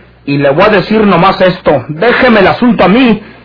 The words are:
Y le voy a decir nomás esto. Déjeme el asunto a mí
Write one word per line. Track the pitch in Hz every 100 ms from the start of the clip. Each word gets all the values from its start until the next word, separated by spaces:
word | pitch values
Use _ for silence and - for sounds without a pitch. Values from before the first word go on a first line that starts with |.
| - _ -
Y | 143
le | 139
voy | 143
a | 208
decir | 208 - 214 208
nomás | 170 190 185
esto. | 185 180 - 143 117
Déjeme | 151 226 - 254 220
el | 180
asunto | 147 240 185 180
a |
mí | 226 254 208 - -